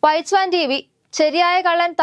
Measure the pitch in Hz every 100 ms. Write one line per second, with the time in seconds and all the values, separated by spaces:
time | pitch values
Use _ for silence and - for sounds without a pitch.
0 | - 311 330 392 381 349 294 269 - _
1 | _ - 302 302 349 359 359 339 349 339